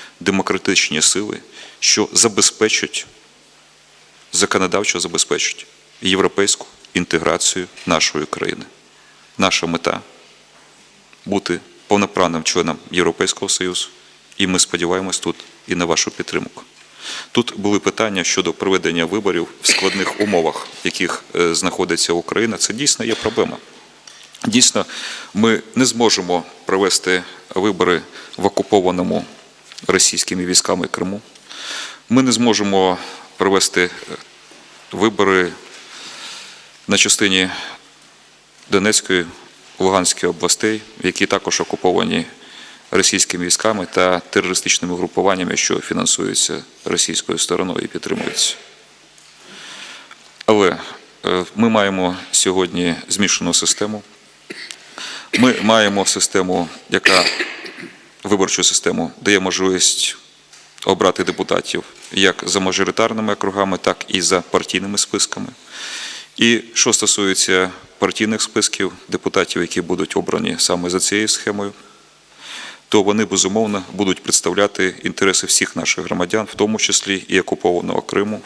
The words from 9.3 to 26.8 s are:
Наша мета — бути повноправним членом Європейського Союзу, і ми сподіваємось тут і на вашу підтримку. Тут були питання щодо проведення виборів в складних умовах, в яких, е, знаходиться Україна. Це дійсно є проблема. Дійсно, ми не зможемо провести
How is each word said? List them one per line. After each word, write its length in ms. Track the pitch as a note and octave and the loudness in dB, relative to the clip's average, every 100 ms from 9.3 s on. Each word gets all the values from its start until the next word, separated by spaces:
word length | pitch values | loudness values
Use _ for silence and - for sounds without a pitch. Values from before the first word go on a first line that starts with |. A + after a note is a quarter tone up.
| - | -2
Наша 280 | F#2+ - E2+ | 0 0 -2
мета — 340 | E2+ - G2 - - - - _ - - - - _ _ - - | -2 -2 -4 -8 -20 -20 -20 _ -20 -20 -20 -20 _ _ -16 -4
бути 340 | G2 - F2 - - - | -4 -2 -6 -8 -14 0
повноправним 560 | G2+ G2 - F2 E2 | 2 2 2 2 2
членом 360 | D#2 F2+ E2+ D2+ - | -2 0 0 -2 -4
Європейського 580 | E2+ E2+ - F#2+ - G2 | 0 0 2 -2 -2 -4
Союзу, 400 | - F2+ F2+ - - - - - - | -2 -2 -4 -8 -12 -20 -20 -16 -4
і 80 | F#2+ | 0
ми 120 | F2+ | 2
сподіваємось 600 | - F2 F2 F#2 F#2+ - | 0 0 0 0 -2 -6
тут 180 | - - - - - | -6 -8 -10 -18 -6
і 60 | |
на 100 | F2 | -2
вашу 260 | E2+ D#2+ - | 0 0 -2
підтримку. 520 | - - D#2 - - - - - - - - - | -4 -6 -6 -6 -14 -20 -20 -20 -18 -14 -12 -4
Тут 200 | - A#2 - | -2 -2 -2
були 220 | G2+ G2+ | 0 2
питання 460 | - - A2 F#2+ | 0 0 -2 0
щодо 280 | E2+ - F2+ | -2 0 -2
проведення 520 | - G2 F#2 E2+ E2+ | -2 0 0 2 0
виборів 440 | E2 G2+ G2+ F2 E2 - | 0 0 0 -2 -2 -4
в 60 | - | -2
складних 520 | - F#2+ F#2+ F2+ - | 0 0 -2 -4 -2
умовах, 460 | G#2 F#2 D#2+ D2 - | 0 2 2 -2 -10
в 200 | - - | -6 -6
яких, 380 | - F2 - - | -2 -2 -4 -6
е, 200 | - E2+ | 0 0
знаходиться 580 | E2 F#2 - F2+ E2+ - | 2 -2 -2 -2 0 0
Україна. 440 | E2+ - - A2+ F#2 | 0 -2 -2 -2 -2
Це 180 | - | -4
дійсно 300 | A2 C#3+ - | -2 -2 0
є 100 | A#2 | -2
проблема. 420 | A2 G#2+ A#2 E2+ - - - - - - - - - | -2 -2 0 -2 -2 -16 -20 -20 -20 -20 -20 -20 -8
Дійсно, 420 | - G#2+ A#2+ A2 F#2 - - - - | 0 4 4 2 -4 -6 -10 -12 -8
ми 280 | F#2+ A2+ A2 - | 2 4 4 0
не 100 | A#2 | 0
зможемо 600 | B2+ A2+ A2+ G2 F2+ F2 D#2+ - | 2 4 2 2 0 -2 -2 -14
провести 580 | - F#2+ | -2 0